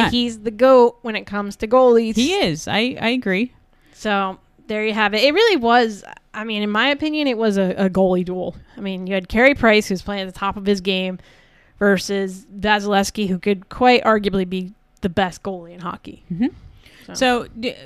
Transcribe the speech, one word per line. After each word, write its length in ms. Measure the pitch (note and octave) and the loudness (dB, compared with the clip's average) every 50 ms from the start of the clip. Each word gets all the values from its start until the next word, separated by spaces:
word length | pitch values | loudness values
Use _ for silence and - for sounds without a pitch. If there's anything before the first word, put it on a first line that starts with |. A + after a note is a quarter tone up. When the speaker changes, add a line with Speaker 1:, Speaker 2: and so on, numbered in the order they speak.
Speaker 1:
that. 100 | A3+ A#3 | 6 2
Speaker 2:
he's 280 | A#3 A#3+ A#3+ A#3+ A3+ A3 | 0 -2 -2 -2 -6 -6
the 100 | G#3 A#3 | -8 -8
goat 480 | G#3+ G#3 B3+ C4 C4 B3+ A#3+ A#3+ A#3+ _ | 0 2 6 6 8 8 6 6 2 _
when 160 | - A#3+ G#3+ | -10 -8 -8
it 100 | G3 G3 | -8 -8
comes 300 | - G#3 G#3 G3+ G3+ G3+ | -6 -8 -6 -6 -8 -8
to 100 | - A3 | -10 -4
goalies. 500 | G#3+ A#3+ B3+ C4 B3 A#3 A3+ A#3 A3 A3 | 2 4 4 6 6 6 4 4 2 0
Speaker 1:
He 180 | A3 B3 D#4 F#4 | 0 0 0 0
is. 340 | G4+ D#4+ F#3 D3+ D#3 - - | 0 0 -2 -2 -4 -6 -4
I, 300 | - G3+ A3+ B3+ - - | -2 -2 -2 -2 -4 -4
I 80 | - A3+ | -4 -2
agree. 420 | B3+ B3+ B3 G3 F#3 F#3 A#3+ B3 - _ _ _ _ _ _ _ _ | -2 -2 -2 -2 -2 -2 -2 -6 -8 _ _ _ _ _ _ _ _
Speaker 2:
So 440 | - - G#3+ G3+ G3 G3 F#3+ F#3+ - _ _ _ _ _ | -8 -4 -2 -2 -2 -2 -4 -6 -10 _ _ _ _ _
there 180 | - A3 G#3+ G#3+ | -8 -6 -4 -4
you 80 | A3 | -4
have 220 | G#3 A3 G#3+ G3+ G3+ | -2 0 0 0 2
it. 80 | G#3+ | 2
It 100 | A#3+ C#4+ | 2 4
really 240 | D4 F#4+ A#4 A#4 F#4+ | 4 4 4 4 2
was, 480 | C#4+ A#3 A#3 A#3 B3 A#3 A3+ G#3 F#3+ - - - - _ _ - | 2 2 4 4 4 2 2 -4 -10 -16 -20 -20 -20 _ _ -14
I 100 | G#3+ G#3+ | -12 -10
mean, 180 | A#3 G#3+ G#3 | -6 -6 -4
in 60 | G#3 G#3 | -4 -2
my 180 | G#3 G#3+ A#3+ C#4 | 0 0 0 0
opinion, 400 | C#4+ C#4+ D4+ D#4 D4+ D4+ D4 C#4 | 0 0 -2 -4 -2 -2 -2 -2
it 100 | A#3+ G#3+ | -2 0
was 180 | A3+ A3 G3 | 0 0 2
a, 140 | G3 F#3+ F3+ - - | 2 0 0 0 -2
a 100 | G3 F#3+ | -2 0
goalie 360 | E3+ F#3 F#3+ F#3 F#3 F3+ F3+ | 2 2 2 2 2 0 -2
duel. 280 | F3+ F#3 F#3 F3 F3 - - - _ - | -4 -6 -8 -8 -8 -10 -12 -20 _ -16
I 40 | F#3+ | -12
mean, 240 | G3 G3 F#3+ F#3 F#3 | -10 -8 -8 -8 -6
you 80 | F#3 G3 | -4 -4
had 140 | F#3+ F#3 - | -6 -6 -2
Carey 240 | - A3 B3+ C4+ C#4+ | 0 4 4 4 4
Price, 340 | - B3+ A3+ G#3+ G#3+ G#3 - | 4 4 4 4 4 2 0
who's 140 | G3 F3 | -6 -6
playing 200 | - G#3 G3+ G3 F#3+ F#3 | -6 -8 -8 -8 -8 -10
at 60 | F3+ | -8
the 40 | - | -6
top 200 | G3 G3 - G#3+ | -6 -6 -6 -4
of 80 | G3 | -2
his 160 | G3+ G3+ F#3+ | -2 -2 0
game, 360 | F3+ G3+ F#3+ F#3 F#3 F#3 F#3 F3+ - _ _ _ _ _ _ _ _ _ _ - | 0 -4 -2 -2 -4 -6 -8 -10 -14 _ _ _ _ _ _ _ _ _ _ 0
versus 680 | G3+ G3+ G3 F#3 - - G3+ G3 G3 F#3+ F#3 F#3+ - _ G3 G3+ | 2 2 2 2 0 -4 -4 -4 -4 -6 -8 -14 -20 _ -12 -6
Vasilevsky, 680 | F#3 G#3+ G#3+ G#3 G3+ G#3 G3+ G3 G3 - - G#3+ G#3+ F3 | 0 0 0 0 0 0 2 2 0 0 -2 -4 -2 -2
who 100 | F#3+ F3 | -2 -2
could 300 | - G#3 G3+ F#3 - _ | 0 -2 -2 -2 -4 _
quite 340 | - - B3 B3+ B3 - - | -4 2 4 6 6 6 4
arguably 440 | A3+ A3 G#3+ G3+ G3+ F#3 G3 F#3 F3+ | 2 2 2 0 -2 -2 -2 -4 -4
be 240 | F#3+ F#3 F#3 F3+ G#3+ _ _ _ _ _ | -6 -8 -8 -10 -14 _ _ _ _ _
the 60 | - G3 | -6 -4
best 340 | E3 G#3 F#3+ F3+ E3 - | -2 -2 -2 -2 -4 -8
goalie 300 | - G3+ F#3+ F3 E3+ E3 | -10 -10 -10 -10 -14 -18
in 80 | F3 F3+ | -18 -12
hockey. 440 | E3+ F3 F#3 - - - - - _ - | -12 -12 -12 -12 -14 -18 -20 -20 _ -10
Speaker 1:
Mm-hmm. 140 | F3+ E3 A#3 E4 - - - - - - _ - _ - - | -4 -4 -4 -4 -4 -8 -20 -20 -20 -20 _ -20 _ -20 -20
Speaker 2:
So. 80 | - F3+ | -16 -6
Speaker 1:
So, 340 | - C4 B3+ B3 A#3 - - - A3+ | -2 0 0 0 -2 -4 -8 -12 -10
do, 120 | A#3 A#3+ - - - | -10 -10 -10 -10 -16